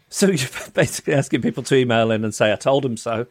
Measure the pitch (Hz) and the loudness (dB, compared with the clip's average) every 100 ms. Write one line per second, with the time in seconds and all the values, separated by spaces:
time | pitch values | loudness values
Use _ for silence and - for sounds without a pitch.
0 | _ - 196 165 131 - - - 156 - | _ 0 2 2 -4 -8 -6 0 0 -2
1 | - 143 - 143 117 - 117 131 123 113 | 0 0 0 -2 -2 -4 0 2 4 2
2 | 113 110 110 - 107 98 139 139 131 110 | 2 0 -2 0 0 2 2 0 0 -4
3 | 117 110 123 | -6 -6 -6